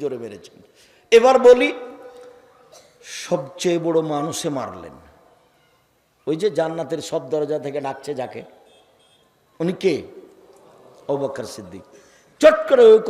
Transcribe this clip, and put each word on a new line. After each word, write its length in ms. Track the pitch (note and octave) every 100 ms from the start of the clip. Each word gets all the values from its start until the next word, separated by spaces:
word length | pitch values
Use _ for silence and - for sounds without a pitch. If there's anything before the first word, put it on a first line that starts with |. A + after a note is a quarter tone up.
জোরে 160 | C#3+ B2
মেরেছেন। 340 | A2+ G2+ - - - _ _ _ -
এবার 240 | A3+ B3+ B3+ A#3+
বলি, 220 | B3 D4 - - - - - - - _ _ _ - _ _ - -
সবচেয়ে 540 | - E3+ C#3 - F3+ E3+ D#3+
বড় 120 | D#3+ D#3
মানুষে 340 | D3 D#3+ - E3 C#3
মারলেন, 360 | G#2 F#2+ E2 - - _ _ _ _ _ _ _ _ _ _ _ -
ওই 100 | D#3+
যে 60 | G#3 D3+
জান্নাতের 420 | D#3+ E3 D#3+ D#3+ -
সব 120 | D#3+ C#3
দরজা 260 | D3+ D3 D3+
থেকে 140 | C#3 C#3+ C3+
ডাকছে 260 | C3+ - C3+
যাকে, 220 | B2 A2 - - _ _ _ _ _ _ _ _ _ -
উনি 120 | E3+ F3+
কে? 120 | F#3+ C3 - - - - - - - - - - -
আবু 100 | C#3
বকর 240 | C3+ - A2+
সিদ্দিক। 300 | - F#2 F#2 - - _ _ _ -
চট 160 | D4+ D#4 D#4
করে 140 | C4 A3+
ওই 80 | A3